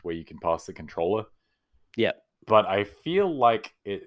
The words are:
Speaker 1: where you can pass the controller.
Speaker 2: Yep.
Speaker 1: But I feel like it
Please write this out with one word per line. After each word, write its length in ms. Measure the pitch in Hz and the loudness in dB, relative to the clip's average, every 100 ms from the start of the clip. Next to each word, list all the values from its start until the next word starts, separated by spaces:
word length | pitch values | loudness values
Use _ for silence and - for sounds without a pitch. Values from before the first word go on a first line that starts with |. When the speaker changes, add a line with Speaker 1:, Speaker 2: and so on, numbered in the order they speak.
Speaker 1:
where 120 | 87 85 | -8 -8
you 80 | |
can 160 | 80 78 | -10 -6
pass 260 | 85 82 - | -2 -2 -4
the 60 | |
controller. 520 | 90 78 - 85 107 107 _ _ _ _ _ _ - | -14 -10 -4 0 0 -4 _ _ _ _ _ _ -2
Speaker 2:
Yep. 260 | 110 - _ _ - | -2 -2 _ _ 4
Speaker 1:
But 180 | 110 92 | 4 4
I 200 | 98 101 | 0 -2
feel 520 | - 156 185 196 147 | -8 -4 0 0 4
like 360 | 120 113 - - | 4 4 -4 -14
it 200 | 104 98 | -10 -8